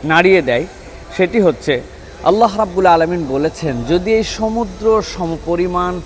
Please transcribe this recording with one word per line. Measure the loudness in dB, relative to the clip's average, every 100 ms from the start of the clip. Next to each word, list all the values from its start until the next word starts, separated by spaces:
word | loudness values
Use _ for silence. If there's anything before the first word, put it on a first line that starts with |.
নাড়িয়ে | 2 4 6 4
দেয়, | 4 -2 -2 -12 -20 -18 -14 -2
সেটি | 0 4
হচ্ছে | 2 0 -2 -2 -4 -18 -20 -2
আল্লাহ | 0 2 2 0
রাব্বুল | -2 2 4
আলামিন | 4 2 0 -2
বলেছেন, | -2 -2 -4 -6 -4 -2
"যদি | -2 2
এই | 0
সমুদ্র | 0 -4 -4 -2 -6 -2 0 0
সমপরিমাণ | 0 -6 -6 -6 -4 -2 -2 -2 -4 -6